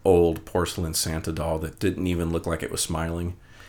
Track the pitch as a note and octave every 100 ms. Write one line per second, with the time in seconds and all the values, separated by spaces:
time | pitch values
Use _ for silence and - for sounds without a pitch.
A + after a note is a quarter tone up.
0 | F#2+ F2 E2+ D#2+ - F#2 E2 - E2 D#2+
1 | E2+ D#2+ E2 D#2+ D#2+ D#2+ D#2+ - G2+ -
2 | F2+ E2+ E2 E2 E2+ E2 - - - D#2+
3 | E2 E2+ E2+ F#2 - -